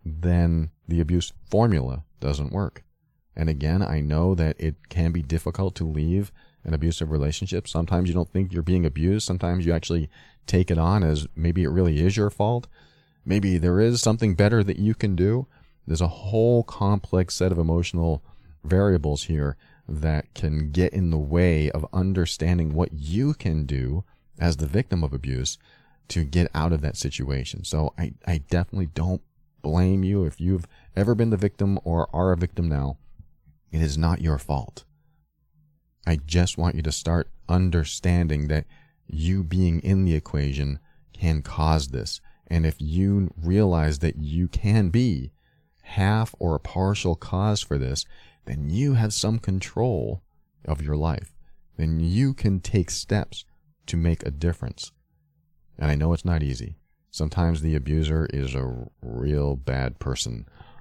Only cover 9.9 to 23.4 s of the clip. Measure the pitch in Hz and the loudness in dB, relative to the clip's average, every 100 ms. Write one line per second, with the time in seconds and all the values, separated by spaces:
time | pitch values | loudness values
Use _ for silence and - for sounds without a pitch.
9.9 | 85 73 - - _ - 90 90 82 82 | -2 -2 -8 -20 _ 0 2 2 2 2
10.9 | 104 85 73 76 - 85 87 78 85 87 | 4 2 0 -2 -2 0 2 2 2 2
11.9 | 73 87 101 104 - 104 120 - - - | 4 2 2 0 0 -2 -2 -6 -20 -20
12.9 | _ _ _ - 101 98 87 85 92 113 | _ _ _ -2 0 2 2 4 4 4
13.9 | 120 113 110 110 87 104 117 98 - 104 | 2 2 2 2 4 4 4 2 2 0
14.9 | 110 104 87 95 120 135 _ - _ - | 0 0 2 2 2 -4 _ -20 _ -4
15.9 | 80 87 - 98 110 117 120 113 - 101 | 0 0 -2 -2 2 4 4 2 -2 0
16.9 | 104 - 92 90 - 92 85 80 82 85 | 0 0 0 0 0 0 2 2 2 0
17.9 | 87 82 73 - - - - 73 92 101 | 0 0 0 -6 -20 -20 -10 0 4 4
18.9 | 87 73 73 - 78 71 67 _ - - | 2 2 -2 -2 -2 -2 -4 _ -20 -10
19.9 | 76 80 76 - - 90 76 76 78 90 | -4 -2 -2 -4 -4 -2 -2 -2 0 0
20.9 | 98 87 78 71 85 90 80 73 76 73 | 2 0 0 0 2 4 4 2 -2 -4
21.9 | 92 92 92 85 - 85 87 80 78 90 | -2 0 0 -2 -2 0 2 0 0 -2
22.9 | 76 73 95 139 151 | -2 -4 0 0 0